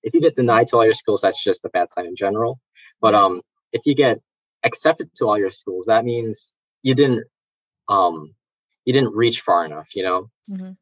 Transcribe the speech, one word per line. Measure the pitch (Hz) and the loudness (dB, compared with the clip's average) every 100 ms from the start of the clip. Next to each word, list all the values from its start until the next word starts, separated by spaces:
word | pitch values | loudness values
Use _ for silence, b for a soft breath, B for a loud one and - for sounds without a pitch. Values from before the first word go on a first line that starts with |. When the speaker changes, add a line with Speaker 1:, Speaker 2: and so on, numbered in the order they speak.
Speaker 1:
if | 110 | -2
you | - | 2
get | 127 131 | 2 2
denied | 120 113 117 | 2 2 2
to | 120 | 4
all | |
your | 110 | 4
schools, | 110 - 101 | 2 -2 -2
that's | 95 95 | -2 -2
just | 101 90 95 | -4 -4 -4
a | |
bad | 87 87 | -4 -4
sign | - 87 | -6 -10
in | 92 | -6
general. | 98 107 117 131 _ b b _ | -4 -2 -4 -6 _ b b _
But, | 110 | 2
um, | 104 98 90 - _ _ | 4 2 0 -10 _ _
if | 117 | -4
you | 147 | 0
get | 135 135 107 _ _ _ _ | 2 2 0 _ _ _ _
accepted | 127 - 156 165 165 - | -6 0 0 0 -4 -4
to | 117 | -2
all | 104 | 0
your | 95 | -2
schools, | - - 92 95 | -6 -10 -8 0
that | 110 120 | 0 0
means | 120 113 107 - _ _ _ | -4 -6 -8 -14 _ _ _
you | 131 131 | 0 2
didn't, | 135 117 - _ _ _ _ _ - | 2 2 -4 _ _ _ _ _ -2
um, | 101 87 80 76 _ _ _ _ _ | 0 0 -2 -12 _ _ _ _ _
you | 127 | -2
didn't | 131 120 | 0 0
reach | 104 117 113 | 0 0 0
far | - 98 | 0 0
enough, | 80 76 78 | -2 -10 -12
you | 98 | -8
know? | 92 92 113 _ - | -4 -4 -6 _ -16
Speaker 2:
Mm-hmm. | 190 185 185 | -14 -14 -12